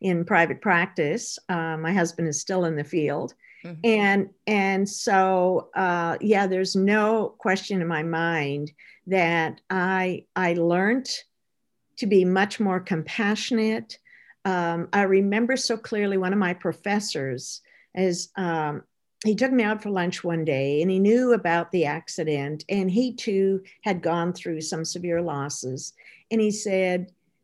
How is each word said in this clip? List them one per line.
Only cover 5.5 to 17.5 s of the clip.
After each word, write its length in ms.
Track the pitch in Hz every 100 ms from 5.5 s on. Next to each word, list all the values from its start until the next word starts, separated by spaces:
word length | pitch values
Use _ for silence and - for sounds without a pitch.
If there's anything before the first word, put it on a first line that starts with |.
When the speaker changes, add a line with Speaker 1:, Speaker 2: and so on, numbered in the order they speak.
| 185 -
Speaker 1:
uh, 440 | - 185 175 170 -
yeah, 260 | 208 202 196
there's 300 | 185 190 190
no 580 | 196 214 214 220 202 -
question 420 | 208 196 - 190
in 80 | 170
my 140 | 156
mind 680 | 165 165 170 165 143 147 151 _ - - -
that 560 | 190 170 170 160 - -
I, 560 | 190 180 190 185 175 - 190
I 180 | 175
learned 540 | 175 170 175 196 262 262 - - _ _ _ _ _ _ -
to 100 | 208
be 200 | 190 180
much 340 | 190 202 -
more 200 | 202 180
compassionate. 1200 | 185 160 151 - 208 214 - 233 220 226 220 - _ - - _
Um, 440 | 196 180 170 170 170
I 100 | 202
remember 540 | 190 190 196 208 240 262
so 220 | - 220
clearly 400 | - 214 202 190
one 160 | 180
of 40 | 202
my 140 | 180
professors 1080 | 175 175 156 202 208 208 156 135 127 -